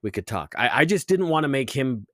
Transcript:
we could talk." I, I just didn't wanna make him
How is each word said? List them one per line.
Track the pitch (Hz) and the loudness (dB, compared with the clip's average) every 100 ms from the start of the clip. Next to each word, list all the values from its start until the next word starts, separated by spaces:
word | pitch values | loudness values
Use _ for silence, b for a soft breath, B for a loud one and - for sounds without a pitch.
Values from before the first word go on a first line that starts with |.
we | 107 | -6
could | 98 92 | -6 -6
talk." | 101 76 - | -6 -6 0
I, | 123 123 | 0 4
I | 160 | 2
just | 196 - | 2 2
didn't | 185 180 | 0 2
wanna | 156 151 | 2 2
make | 139 131 | 0 0
him | 139 131 120 104 | -2 -2 -2 -6